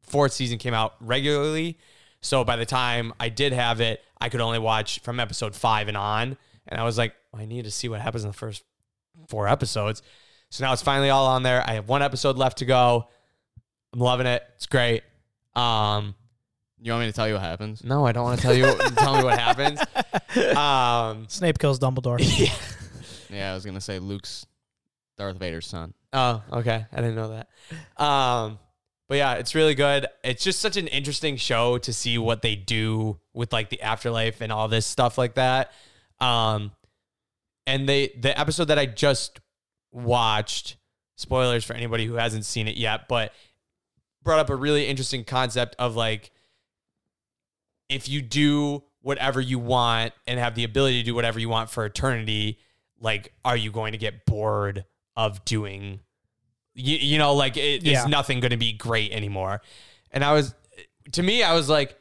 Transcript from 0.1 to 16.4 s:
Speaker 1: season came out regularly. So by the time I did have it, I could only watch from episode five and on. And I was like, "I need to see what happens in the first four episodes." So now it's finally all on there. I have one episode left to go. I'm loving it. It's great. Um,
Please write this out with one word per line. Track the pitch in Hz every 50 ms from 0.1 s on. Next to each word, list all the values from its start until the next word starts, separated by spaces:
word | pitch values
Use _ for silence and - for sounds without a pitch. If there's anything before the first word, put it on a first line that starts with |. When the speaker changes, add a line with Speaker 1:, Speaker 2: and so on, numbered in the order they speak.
| - 143 143 135 -
Speaker 1:
season | - 131 120 120 110
came | - 123 117
out | 110 110 107 - _
regularly. | 117 113 123 139 139 147 147 143 143 156 156 160 165 170 160 _ _ _ _ _ _ _ _ _
So | - - 139 135 120
by | 113 120
the | 117 117
time | - 131 127 127 123 117 120 117 117 - _
I | 117 117
did | 110 123 143 143 127
have | 123 120 117 117 113
it, | 117 113 110 - _ _ _ _
I | - 120
could | 123 117
only | 113 113 113
watch | 113 110 110 110 110 107 - - -
from | - 120 120 123
episode | 120 104 - - 120 107 104
five | - - 117 110 107 107
and | 104 104
on. | 101 101 104 107 107 120 131 123 _ _ _ _ _ _
And | - - -
I | 113
was | 117 110
like, | 117 117 110 - _ _ _ -
"I | 110 107
need | 107 117 123 117
to | 107
see | 101 - -
what | 120 113 104
happens | 110 120 113 117 107
in | 104
the | 98
first | - 120 113 101 - _ _ _ _ _ _ _ _ _ _ _ 170 160
four | - - 107 104
episodes." | 101 120 - 123 - - 110 104 107 110 - _ _ - _ _ _ _ _ _ _
So | - - 135
now | 131 127
it's | 120
finally | - 143 135 139 139 139
all | 135 135 135
on | 131 131 127 127
there. | 127 127 123 -
I | - 113
have | 107 101
one | 107 131 143
episode | 143 139 135 127 - 143 131
left | 127 135 131 - -
to | 131
go. | 123 131 123 123 123 120 117 117 _ _ _ _ _ _ _ _ _ _ - _ _ _ _ _ _ -
I'm | 120
loving | 123 123 127 123 127
it. | 123 123 120 - _ _
It's | _ -
great. | - - 131 120 120 117 110 _ _ _ _ _ _ _ _ _ _ _
Um, | 117 123 117 113 110 107 104 104 104 104 101 98 _ _ _ _ _